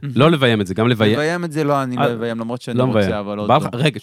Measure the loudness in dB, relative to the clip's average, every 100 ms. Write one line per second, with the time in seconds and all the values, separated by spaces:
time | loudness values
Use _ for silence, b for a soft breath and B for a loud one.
0 | -4 4 4 6 4 2 0 0 0 4
1 | 2 2 0 -4 -4 -4 0 0 -2 -2
2 | -2 -2 -6 -6 -6 -8 -4 0 2 2
3 | 0 -2 -6 -6 2 2 0 -2 -2 -2